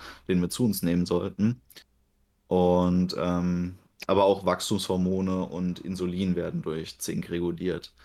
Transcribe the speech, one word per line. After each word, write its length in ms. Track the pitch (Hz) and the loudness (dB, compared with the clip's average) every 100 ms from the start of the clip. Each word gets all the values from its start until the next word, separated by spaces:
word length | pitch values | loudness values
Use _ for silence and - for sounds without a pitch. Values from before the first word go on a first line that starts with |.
| - - - | -14 -8 0
den 100 | 92 | 2
wir 100 | 90 | 2
zu 140 | - | 0
uns 180 | 123 98 | 0 0
nehmen 240 | 87 87 87 | 0 0 2
sollten. 540 | 87 95 - 104 123 _ - - _ _ _ _ _ - | 0 -2 0 0 0 _ -20 -20 _ _ _ _ _ 0
Und, 680 | 90 90 87 90 90 90 - | 4 6 4 4 4 2 0
ähm, 560 | 87 87 90 87 87 92 _ - - | -2 0 0 -2 -4 -8 _ -8 0
aber 160 | 98 | 4
auch 220 | 98 95 92 | 6 4 2
Wachstumshormone 1000 | 92 - 101 - 92 90 95 95 92 90 | 0 0 -2 0 0 0 0 0 -2 -4
und 340 | 87 90 87 | -4 -4 -6
Insulin 560 | - 92 90 90 95 87 | -8 -6 -4 -2 0 0
werden 260 | 82 82 | -2 -4
durch 380 | 80 80 80 - | -4 -6 -8 -10
Zink 300 | - 82 - | -8 -6 -4
reguliert. 640 | 87 87 85 90 82 - _ | -4 -2 -2 -4 -4 -8 _